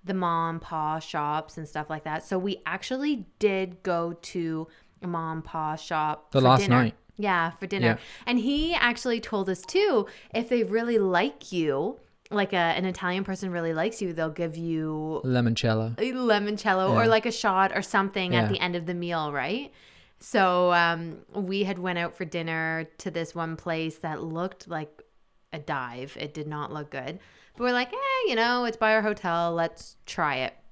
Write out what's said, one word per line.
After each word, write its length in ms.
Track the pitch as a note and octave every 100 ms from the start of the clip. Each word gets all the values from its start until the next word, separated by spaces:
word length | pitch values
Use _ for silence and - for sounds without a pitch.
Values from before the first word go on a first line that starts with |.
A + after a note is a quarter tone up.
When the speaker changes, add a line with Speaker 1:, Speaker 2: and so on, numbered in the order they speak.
Speaker 1:
the 120 | F3+
mom 420 | F#3+ F3 E3 E3 E3
and 60 |
pa 360 | - D#3+ D3+ D#3+
shops 580 | - D#3+ D3 D3+ D#3 -
and 100 | D3+
stuff 200 | D#3 D3+
like 160 | D#3
that." 200 | D#3 D#3
So 140 | - F#3+
we 220 | F#3+ F3+ -
actually 600 | F#3 - C4 D4 C4+ F#3 _
did 440 | G#3 F#3+ F#3 F3+
go 320 | - E3+ E3+
to 520 | E3+ - F#3 E3 D#3+ D#3+ - _ _
a 40 | F3+
mom 320 | E3+ D#3+ D#3+
and 60 |
pa 320 | D#3 E3 D#3 D#3
shop 560 | - D#3+ D3+ D3+ -
Speaker 2:
The 80 | C#3
Speaker 1:
for 40 |
Speaker 2:
last 160 | B2+ B2+
Speaker 1:
dinner. 200 | G#2+ B2
Speaker 2:
night. 100 | A#2 - _ -
Speaker 1:
Yeah, 340 | G3+ F3+ E3
for 160 | - F#3
dinner. 200 | G3 C#3
Speaker 2:
Yeah. 100 | A2 - - -
Speaker 1:
And 120 | B3
he 340 | A#3 C#4+ D#4+
actually 460 | E4+ A#3+ A#3+ B3+ A#3
told 280 | - G#3 F#3+
us 140 | F#3
too, 440 | - F#4 G#4 B3+ G3 - -
if 140 | A3 A#3
they 160 | B3
really 340 | G3+ A3 A#3 A3+
like 540 | F#3+ F3+ A3+ - -
you, 480 | F3+ D#3 C3+ F3+ C#4 _ _ _
like 220 | G#3 G3
a, 20 | F#3+
an 300 | E3+ D#3+ F#3
Italian 360 | F3 F3+ F#3
person 280 | G3 F#3+ F#3+
really 240 | F3 E3+
likes 260 | D#3+ F#3+ -
you, 100 | F#3+
they'll 160 | E3 D#3+
give 260 | D#3 E3+ D#3+
you 640 | E3 D#3+ D#3 D#3 D#3 D#3
Speaker 2:
Limoncello. 720 | C3 B2+ A#2+ A2+ A#2+ A2 A2+ A#2
Speaker 1:
a 140 | A#3
limoncello 800 | B3+ B3 G#3 G#3 G#3 A3 F#3 F#3+
or 120 | A3
Speaker 2:
Yeah. 40 | A3+
Speaker 1:
like 160 | A3 A#3
a 40 |
shot 400 | A3+ A3 F#3+ F#3+ -
or 60 |
something 520 | F#3+ G#3 G3 G3 F#3
at 100 | F3+
Speaker 2:
Yeah. 40 | F3+
Speaker 1:
the 100 | G3
end 140 | F3+ F3
of 100 | E3+
the 80 |
meal, 360 | F3 F3 E3+ D3+
right? 400 | C#3+ C3 A3+ C#4+ - - - - _
So, 520 | - A3 F#3+ F3+ F3+
um, 460 | F3 E3+ E3+ E3 - -
we 300 | - F#3 G3
had 140 | G3 F#3+
went 200 | F#3 F3
out 180 | E3+ -
for 80 |
dinner 640 | E3+ E3+ E3 D#3+ D#3+ D#3+ E3 _
to 120 | G3
this 240 | E3+ E3
one 220 | F3 E3 D#3+
place 420 | - D#3+ D#3+ D#3
that 240 | E3 C#3+
looked 440 | E3 E3 F3+ - -
like 340 | E3 D3+ - - _ _ _ _
a 60 | D#3+
dive. 560 | C#3 C#3+ B2 A#2+ C#3 -
It 160 | D3
did 140 | D#3 D3+
not 240 | D3+ D3
look 180 | D3+ D3
good. 300 | C#3 B2+ F3 - - - -
But 60 |
we're 100 | B3
like, 200 | B3 B3+
"Eh, 360 | A#4+ C5+ C5 A4
you 60 |
know, 300 | A#3 A#3 B3
it's 120 | A#3+ A#3
by 140 | A3
our 80 | A3
hotel. 500 | G#3+ G#3 F#3 E3+ E3+
Let's 420 | E3+ E3 E3 - - -
try 300 | - D#3 C3
it." 160 | C3 - -